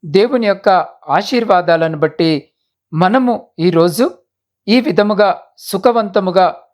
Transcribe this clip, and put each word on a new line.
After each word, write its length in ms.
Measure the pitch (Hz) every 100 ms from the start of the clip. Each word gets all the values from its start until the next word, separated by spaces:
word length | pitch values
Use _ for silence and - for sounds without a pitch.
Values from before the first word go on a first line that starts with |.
దేవుని 420 | 156 165 233 262 220
యొక్క 220 | 196 208 185 151 - -
ఆశీర్వాదాలను 880 | 151 202 247 233 185 170 165 160 156
బట్టి 520 | 156 - 165 151 - _ _ _ _
మనము 580 | 156 180 254 247 220 - -
ఈరోజు 520 | 170 170 175 165 277 - _ _ _ _ -
ఈ 120 | 233
విధముగా 600 | 247 170 208 202 202 175 - _
సుఖవంతముగా 1040 | - 196 240 233 208 196 185 175 180 - _